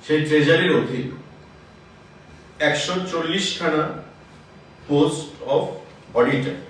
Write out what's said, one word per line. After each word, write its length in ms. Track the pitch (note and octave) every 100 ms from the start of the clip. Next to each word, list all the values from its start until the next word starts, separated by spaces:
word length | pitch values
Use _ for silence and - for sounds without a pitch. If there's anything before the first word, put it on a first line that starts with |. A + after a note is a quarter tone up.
| -
সেই 140 | D3+ D3
ট্রেজারির 440 | D3+ C#3+ E3 F3 C#3
অধীন 260 | - B2 - - - - - - - - - - - - - - - - D3+
একশো 260 | D3+ - F3+ F3+
চল্লিশ 340 | E3 D#3+ F#3 G3 -
খানা 260 | E3+ D#3 - - - - - - - - - - -
post 380 | C#3+ D#3 - - - -
of 100 | C#3+ - - - - - A#2
auditor 400 | B2 - - - -